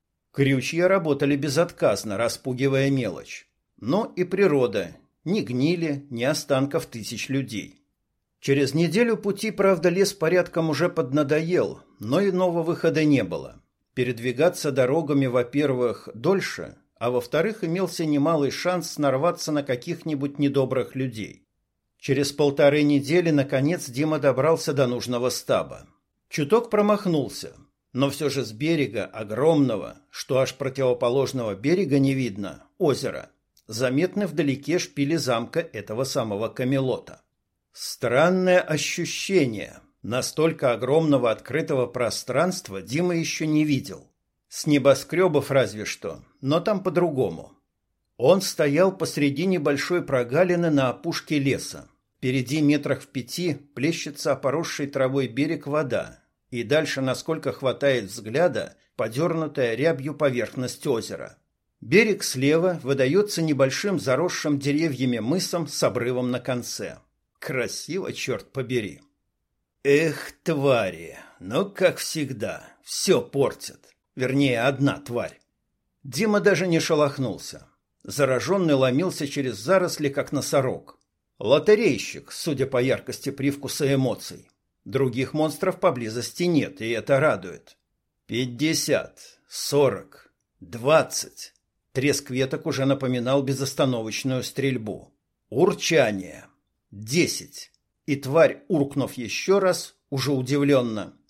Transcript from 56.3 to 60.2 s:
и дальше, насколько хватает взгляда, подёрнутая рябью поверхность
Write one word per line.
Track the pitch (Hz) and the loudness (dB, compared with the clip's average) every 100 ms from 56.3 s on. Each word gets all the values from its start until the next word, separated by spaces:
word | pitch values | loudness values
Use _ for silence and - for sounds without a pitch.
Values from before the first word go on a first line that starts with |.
| _ _ | _ _
и | 120 | -6
дальше, | 110 147 156 - | 0 0 0 -2
насколько | 131 123 - 160 139 | -2 -2 -4 -4 -4
хватает | - 135 117 139 127 98 | -2 -2 0 2 0 -2
взгляда, | 101 107 127 175 120 - - _ - | -10 -6 0 0 0 -6 -10 _ -6
подёрнутая | 113 117 170 165 156 139 120 113 | -4 -2 -2 -2 -4 -2 0 2
рябью | 156 147 135 | 0 0 -4
поверхность | 147 | -2